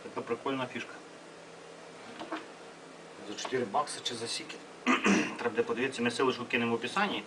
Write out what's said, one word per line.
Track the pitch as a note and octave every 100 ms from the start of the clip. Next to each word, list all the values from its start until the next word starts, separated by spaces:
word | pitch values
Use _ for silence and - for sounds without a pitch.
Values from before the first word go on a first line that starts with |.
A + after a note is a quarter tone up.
Така | - -
прикольна | - A#2+ - C3 B2
фішка. | A#2 - - - - - - - - - - - - - A#3 D#4+ D#4+ - - - - - - - - G2+
За | G#2
чотири | - C3 A#2
бакси | G#2+ D3 -
чи | - A#2
за | A#2
сіки. | - - - -
<clears throat> | - - B3+ - G#2 G2 -
Треба | A#2+
буде | A2
подивитися, | A2+ A#2 C3 C3
ми | A#2+
силочку | A#2 B2+ A#2+ A#2+
кинемо | B2 A#2
в | A#2
описанні. | A#2+ G3+ G3+ A2+